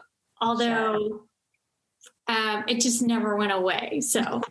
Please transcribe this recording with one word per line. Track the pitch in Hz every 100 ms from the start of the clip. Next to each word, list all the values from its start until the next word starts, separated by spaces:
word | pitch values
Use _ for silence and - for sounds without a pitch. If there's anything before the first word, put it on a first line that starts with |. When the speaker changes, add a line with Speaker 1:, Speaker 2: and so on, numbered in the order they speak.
| - _ _ _
Speaker 1:
although | 226 233 233 226 220 214 214
Speaker 2:
Sure. | - - _ _ _ _ _ _ _ - _ - 226
Speaker 1:
um, | 220 214 -
it | 240
just | 240 233
never | 240 226 214
went | 208 208
away. | 190 185 170 - -
So | - 226 233 - -